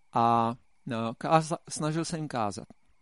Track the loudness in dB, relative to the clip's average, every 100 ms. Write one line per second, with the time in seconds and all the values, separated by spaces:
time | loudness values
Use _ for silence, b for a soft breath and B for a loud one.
0 | _ 2 4 4 2 -2 _ _ -6 -4
1 | -4 -4 2 2 2 -6 -8 -6 -2 -2
2 | -4 -6 -4 -2 -2 -4 -12 -20 _ _